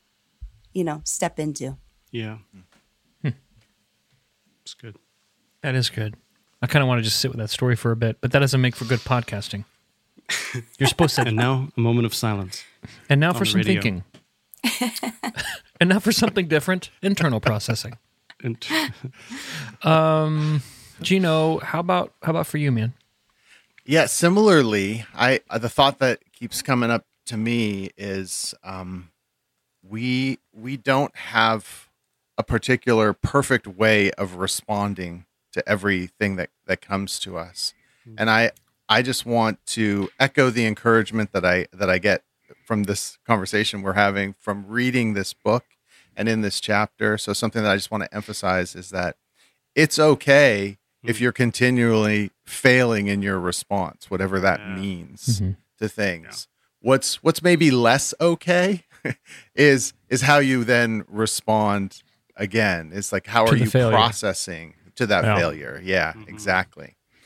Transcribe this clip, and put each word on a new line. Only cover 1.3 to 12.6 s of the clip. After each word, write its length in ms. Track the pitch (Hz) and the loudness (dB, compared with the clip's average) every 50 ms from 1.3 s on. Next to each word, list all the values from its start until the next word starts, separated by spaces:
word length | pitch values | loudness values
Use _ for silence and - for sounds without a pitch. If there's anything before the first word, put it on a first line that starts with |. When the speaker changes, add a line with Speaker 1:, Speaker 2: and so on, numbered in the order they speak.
| - - | -4 -4
Speaker 1:
into? 400 | 151 151 143 - 131 135 139 135 _ _ _ _ _ _ | -6 -6 -6 -8 -10 -10 -12 -14 _ _ _ _ _ _
Speaker 2:
Yeah. 280 | - 120 110 110 107 110 101 _ _ 95 87 _ _ _ _ _ _ _ _ _ _ _ - | -10 -10 -8 -10 -10 -14 -18 _ _ -20 -20 _ _ _ _ _ _ _ _ _ _ _ -8
Speaker 3:
Hmm. 80 | 147 - - _ _ _ _ _ _ _ _ _ _ _ _ _ _ _ _ _ _ _ _ _ _ _ _ - | -8 -8 -8 _ _ _ _ _ _ _ _ _ _ _ _ _ _ _ _ _ _ _ _ _ _ _ _ -20
Speaker 2:
It's 120 | - - | -20 -20
good. 220 | _ - 113 104 - _ _ _ _ _ _ _ _ _ _ _ _ - | _ -18 -20 -20 -20 _ _ _ _ _ _ _ _ _ _ _ _ -4
Speaker 3:
That 120 | 143 127 | -2 0
is 140 | 131 120 - | 0 0 0
good. 280 | - 117 110 107 110 - _ _ _ _ _ _ _ - - | -2 -4 -6 -6 -8 -12 _ _ _ _ _ _ _ -6 -4
I 40 | |
kinda 200 | 117 - 147 135 | 0 2 2 4
wanna 160 | 127 123 120 110 | 4 2 2 2
just 160 | 110 - - | 0 -2 -2
sit 100 | - 131 | -2 -4
with 80 | 123 117 | -4 -6
that 120 | 107 107 | -6 -6
story 260 | - - 127 127 120 | -4 -2 0 2 2
for 160 | 117 - 117 113 | 2 0 0 0
a 40 | |
bit, 220 | 113 117 113 107 - | 0 0 -2 -2 -2
but 120 | - 123 - | -2 0 2
that 80 | 139 | 2
doesn't 200 | 139 131 131 131 | 2 4 2 2
make 160 | 127 123 117 | 2 2 0
for 80 | - 123 | -2 -4
good 160 | 113 127 113 | -2 -2 -2
podcasting. 640 | - - 131 123 113 - - 101 - - - 101 101 _ _ _ _ _ _ _ _ _ _ _ _ - - - - - - 123 113 _ _ - | 0 -2 -2 -2 -2 -4 -8 -10 -8 -8 -10 -10 -12 _ _ _ _ _ _ _ _ _ _ _ _ -8 -8 -8 -8 -8 -10 -12 -12 _ _ 0
You're 100 | 135 120 | 0 0
supposed 260 | - - 170 143 - | 2 2 2 2 2
to 60 | - 123 | 0 0
Speaker 2:
<laughs> 40 | |
And 100 | 127 110 | 0 0
now, 320 | 110 120 127 135 131 135 147 - | 2 2 2 0 0 -2 -4 -2
a 40 | - | 0
moment 240 | 113 117 120 120 117 | 0 2 2 2 0
of 80 | 110 - | 0 -2
silence 500 | - - 110 107 98 95 92 - - | -2 -4 -2 -2 -4 -6 -8 -12 -16